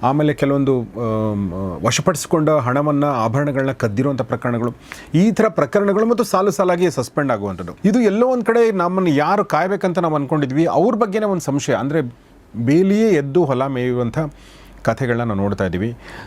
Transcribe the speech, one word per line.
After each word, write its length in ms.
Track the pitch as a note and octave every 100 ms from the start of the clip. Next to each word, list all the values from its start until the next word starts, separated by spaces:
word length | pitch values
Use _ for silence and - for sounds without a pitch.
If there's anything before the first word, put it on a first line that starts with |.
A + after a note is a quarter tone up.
ಆಮೇಲೆ 320 | B2 D3 D3+
ಕೆಲವೊಂದು, 460 | - C#3 C#3 C3+ B2+
ಆಮ್, 1000 | A#2 G2 A2+ A2 A2 G#2 G2 F2+ F#2+ D#2+
ವಶಪಡಿಸಿಕೊಂಡ 640 | F2+ - E3+ E3+ - E3 D3+
ಹಣವನ್ನ, 540 | D3+ B2 B2+ D3+ C#3+
ಆಭರಣಗಳನ್ನ 680 | D3 B2+ A2+ B2+ D3 C3+ C3+
ಕದ್ದಿರುವಂಥ 500 | B2+ A#2 G2+ C3+ C3
ಪ್ರಕರಣಗಳು, 520 | - A#2+ B2 A#2+ A#2+ - - - -
ಈ 160 | D#3 G#3
ಥರ 160 | G#3 A3
ಪ್ರಕರಣಗಳು 580 | G#3+ C#3+ G#3 G3+ G3 A3+
ಮತ್ತು 180 | A#3
ಸಾಲು 260 | A#3 F#3+ G3+
ಸಾಲಾಗಿ 400 | G3 F#3 F3 F3+
ಸಸ್ಪೆಂಡ್ 420 | C3+ A#2+ - C#3
ಆಗುವಂಥದ್ದು. 400 | A2 G2+ F2+ F2 -
ಇದು 160 | G3 A3+
ಎಲ್ಲೋ 260 | A3 G3+ B3+
ಒಂದ್ 180 | B3
ಕಡೆ 280 | A3+ A#3 A3+
ನಮ್ಮನ್ನು 380 | G3 F3 F#3 F3+
ಯಾರು 340 | C#3+ D3+ G3+
ಕಾಯ್ಬೇಕಂತ 540 | - D3+ F#3 G3+ F#3 F3
ನಾವು 160 | E3+
ಅನ್ಕೊಂಡಿದ್ವಿ, 500 | D3+ C#3 D#3 C3+ C#3
ಅವ್ರ 300 | E3 A#2 G3
ಬಗ್ಗೆನೇ 320 | A#3 A3+ G#3+ G#3+
ಒಂದು 160 | F#3
ಸಂಶಯ. 320 | - C#3 C#3+
ಅಂದ್ರೆ 280 | A2 C3 D#3 B2 - - - - G#2+
ಬೇಲಿಯೇ 540 | A#2 D#3 F#3+ G#3 A3
ಎದ್ದು 340 | E3 C#3 D3+
ಹೊಲ 220 | D3+ B2+ C3+
ಮೇಯುವಂಥ 520 | B2+ B2 B2 A#2+ D3 D3+ - - - - -
ಕಥೆಗಳನ್ನ 400 | - A2+ B2+ A#2
ನಾವು 180 | A#2 G2+
ನೋಡ್ತಾ 260 | G2+ G2+ F#2+
ಇದ್ದೀವಿ 300 | F2+ A2+ A#2 - -